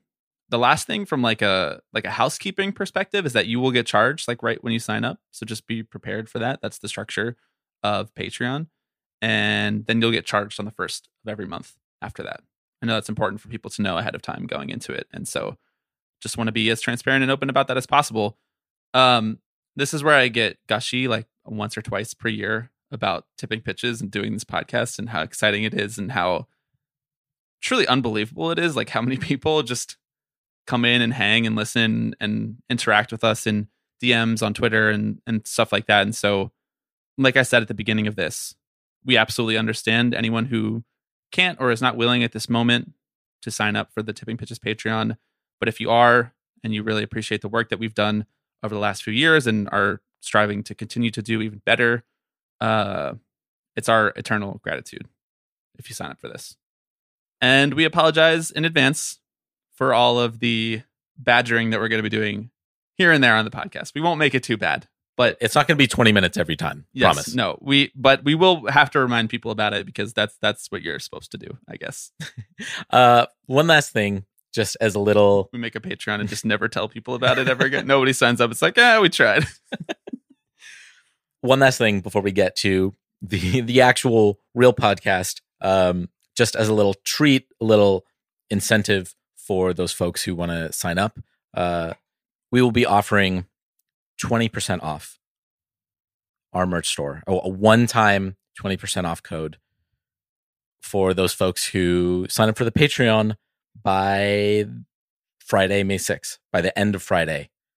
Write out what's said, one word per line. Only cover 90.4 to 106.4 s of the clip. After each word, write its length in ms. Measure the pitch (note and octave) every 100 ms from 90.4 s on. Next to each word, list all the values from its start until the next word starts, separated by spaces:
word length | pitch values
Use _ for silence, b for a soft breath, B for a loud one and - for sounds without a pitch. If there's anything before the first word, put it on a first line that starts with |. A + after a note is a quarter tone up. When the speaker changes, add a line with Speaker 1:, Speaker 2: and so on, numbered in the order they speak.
| F2 E2+ D#2+
Speaker 2:
sign 260 | - G#2+ F2
up, 220 | G#2 - - _ _
uh, 400 | F#2+ F2 F2 E2 - _ _ _ _ _
we 100 | B2
will 100 | B2
be 140 | A#2+ A#2+
offering 600 | G2+ - G#2 F#2+ F#2 F2+ _ _ _ _ _ _ -
twenty 300 | - A#2 A2+
percent 360 | G#2 - F2+
off 360 | D#2 D2+ - - _ _ _ _ _ _ _ _ _ _ _ _ _
our 140 | F#2 F2+
merch 200 | E2+ -
store, 360 | - C#2+ D2+ -
a, 40 |
a 160 | F#2 F#2+
one-time 880 | F#2+ G#2+ A2+ A#2+ A2+ G#2+ G2+ F#2+ F#2+ _ -
twenty 220 | G2 F#2+
percent 300 | G2+ G2 F2
off 160 | E2
code 340 | - D#2+ D#2 - _ _ _ _ _ _ _ _ _ _ _ _
for 320 | - G2+ F#2+
those 200 | F#2 F2+
folks 360 | - F#2 - -
who 560 | F#2+ F2 F2 F2+ F2+ F#2
sign 200 | - A2
up 80 | G#2+
for 80 | A#2
the 60 |
Patreon 640 | - D3 - A#2+ A2 G#2+ G#2+ _ _ _ -
by 840 | G2+ F#2+ G2 G2 G2+ G#2 G#2 G#2 G#2 A#2 - _ _ _ _ _
Friday, 440 | - G2+ F#2+ G2+
May 140 | G2 F#2+
sixth, 420 | - - - -